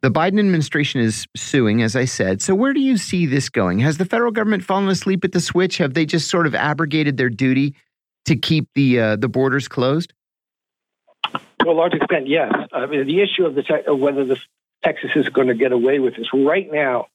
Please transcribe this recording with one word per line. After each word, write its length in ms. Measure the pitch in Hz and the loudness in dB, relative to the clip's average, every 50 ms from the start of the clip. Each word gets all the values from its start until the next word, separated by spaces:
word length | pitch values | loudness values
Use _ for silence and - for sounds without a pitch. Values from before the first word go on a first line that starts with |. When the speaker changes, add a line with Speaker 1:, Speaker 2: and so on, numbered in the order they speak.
Speaker 1:
The 100 | - 131 | 0 0
Biden 280 | 107 160 160 185 190 214 | 2 2 0 2 2 2
administration 640 | 208 196 180 165 147 - - 156 147 139 - 131 117 | 2 4 2 2 0 -2 -2 -2 -2 0 0 0 0
is 240 | 113 107 - - - _ | 0 0 -2 -10 -12 _
suing, 460 | - - - - 143 120 107 104 117 117 | -14 -10 -2 0 2 2 4 2 2 0
as 120 | 113 101 | 0 0
I 100 | 135 123 | 0 -2
said. 340 | 127 - - 101 95 95 101 | -2 -2 -2 0 0 0 -2
So 140 | - - 190 | 0 0 0
where 180 | 196 240 269 277 | 2 2 0 2
do 80 | 302 | 2
you 160 | 269 269 262 | 2 2 0
see 300 | 202 - - - 180 175 | 0 -2 -2 -2 0 0
this 240 | 143 127 143 131 - | 0 0 -2 -2 -2
going? 300 | - 123 98 90 90 98 | -2 -2 0 0 0 2
Has 180 | 123 151 156 151 | 0 0 0 -2
the 80 | 185 | -2
federal 240 | 180 - 226 240 240 214 | -2 0 0 0 0 0
government 320 | 226 214 208 214 185 147 | -2 0 0 -2 -2 -2
fallen 240 | - 190 196 202 190 | -2 0 0 2 0
asleep 340 | 190 180 - 196 190 185 - | 0 0 0 -2 -2 0 -2
at 100 | 185 - | 0 -2
the 80 | 185 | -2
switch? 360 | 160 - - 175 185 180 - - | -2 0 0 0 0 0 0 -2
Have 140 | 175 139 127 | -2 0 0
they 140 | 170 160 | -2 -2
just 240 | 147 - 165 147 - | 0 0 -2 -2 0
sort 160 | - 175 165 | 0 0 0
of 80 | 151 120 | 0 0
abrogated 640 | - 113 147 151 143 160 151 139 160 156 147 139 123 | -2 -2 -2 0 -2 -2 -2 0 0 0 0 0 0
their 100 | 131 123 | -2 -2
duty 460 | 117 101 135 131 131 131 139 147 139 _ _ _ _ _ _ _ _ _ _ | 0 0 0 2 2 2 0 0 -2 _ _ _ _ _ _ _ _ _ _
to 120 | - 156 | -2 -2
keep 320 | 127 - - 165 156 - _ _ | 0 0 0 0 0 0 _ _
the, 260 | 139 139 131 123 120 | 2 4 4 4 4
uh, 160 | 113 110 107 | 2 2 0
the 120 | 104 110 127 | 0 -2 -2
borders 400 | 107 131 131 135 131 135 117 - | 0 0 0 2 0 0 -4 -4
closed? 460 | - - 123 127 139 160 175 - _ _ _ _ _ _ _ _ _ _ _ _ _ _ _ _ _ _ _ _ _ _ - - - - - _ _ _ | -4 -2 0 0 0 0 -4 -6 _ _ _ _ _ _ _ _ _ _ _ _ _ _ _ _ _ _ _ _ _ _ -10 -10 -10 -10 -14 _ _ _
Speaker 2:
To 100 | - 165 | 0 2
a 20 | 165 | 2
large 220 | 160 165 180 - | 2 2 0 0
extent, 340 | 151 - - 131 123 131 135 | -2 -2 0 0 -2 0 0
yes. 240 | 143 165 143 107 - - - - - | 0 0 0 0 -2 -4 -4 -6 -6
I 140 | 143 123 | -6 -6
mean, 200 | 139 151 143 135 | -4 -2 -4 -2
the 140 | 135 156 185 | 0 2 0
issue 240 | 202 185 - - 185 | 0 0 0 0 0
of 100 | 160 139 | 0 0
the 60 | 143 131 | -4 -2
te-, 180 | - 156 147 - | 0 -2 -2 0
of 120 | - 147 135 | 0 0 2
whether 260 | 131 143 139 139 139 | 2 0 0 0 0
the 140 | 127 131 123 - _ _ _ _ _ _ _ - | 0 -2 -4 -4 _ _ _ _ _ _ _ -4
Texas 260 | 165 - - - - - | -4 -4 -2 -6 -2 0
is 120 | 151 135 - | 0 0 0
gonna 260 | - - 135 127 123 | 0 0 2 2 2
get 180 | 113 135 131 123 | 2 2 2 2
away 260 | 123 117 131 139 143 | 2 2 2 2 2
with 160 | 131 123 - | 0 0 -2
this 120 | 117 113 - - | -4 -10 -4 0
right 380 | 135 135 143 160 196 196 151 156 | 2 2 2 2 0 -2 -2 -2
now 360 | 151 147 135 127 120 - - | -2 -2 0 -2 -2 -4 -6